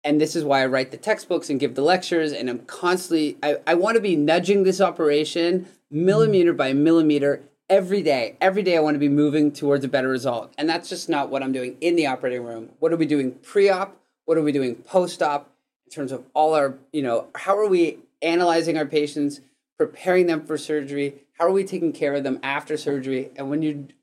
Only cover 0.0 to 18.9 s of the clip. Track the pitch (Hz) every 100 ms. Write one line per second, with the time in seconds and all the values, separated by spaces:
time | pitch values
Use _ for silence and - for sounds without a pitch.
0 | 147 151 151 170 147 135 131 131 131 -
1 | - 214 - 170 - 139 139 135 147 185
2 | - 170 156 123 123 123 - - 175 185
3 | - 165 147 - 147 143 - 170 202 226
4 | 196 160 147 170 180 202 190 185 185 165
5 | 156 147 151 175 170 185 180 _ _ 147
6 | 185 214 220 196 170 156 135 135 156 165
7 | 156 143 143 143 - _ - 196 180 202
8 | 156 131 113 - 185 190 185 170 151 147
9 | 143 143 147 151 147 143 143 143 131 135
10 | 131 131 127 117 - - 156 165 - 185
11 | - 151 135 135 131 131 127 - 170 170
12 | 143 127 131 123 120 113 113 _ 160 165
13 | 151 147 131 127 - 202 196 185 190 -
14 | _ _ - 160 151 139 127 117 - 190
15 | 180 - 160 143 - _ _ _ _ 156
16 | 135 127 - 147 156 156 139 131 _ 156
17 | 131 117 - - 185 202 214 185 165 -
18 | _ _ 160 170 175 165 165 160 147